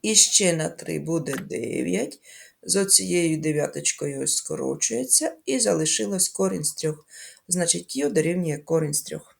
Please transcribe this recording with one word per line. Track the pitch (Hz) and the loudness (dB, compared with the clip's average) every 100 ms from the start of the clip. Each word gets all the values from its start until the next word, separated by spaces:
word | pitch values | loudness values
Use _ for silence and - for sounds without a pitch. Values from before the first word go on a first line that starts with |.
І | 214 | 4
ще | 208 - - 190 165 | 6 4 4 2 2
на | 156 | -2
три | - - 156 | -4 -6 -6
буде | 151 165 - - | -2 -2 -2 -6
дев'ять. | - - - 82 - - 247 - - - - _ | -6 -6 -4 -2 0 -2 -2 -8 -20 -20 -20 _
З | - 190 | -2 0
оцією | 196 - 190 175 165 160 | 4 4 4 2 2 2
дев'яточкою | 156 147 143 147 143 - 143 139 | 0 0 -2 -2 -4 -2 -6 -2
ось | 131 - | -2 -2
скорочується. | - 156 135 147 - 226 262 - 320 320 - | -4 -4 -4 -2 -2 -2 2 2 2 -4 -4
І | 262 | 0
залишилось | 214 170 156 - 208 190 - | 2 2 2 0 0 0 -2
корінь | - 190 185 | 0 -2 0
з | 151 | -4
трьох. | - 156 151 _ - - - - | -2 -4 -4 _ -20 -20 -20 -4
Значить, | 180 170 170 - 262 | -2 0 0 -2 -2
Q | 285 | 2
дорівнює | 165 160 180 170 147 | 2 2 0 0 -4
корінь | - 165 151 | 0 0 0
з | 151 | -2
трьох. | - 156 - _ | -4 -12 -12 _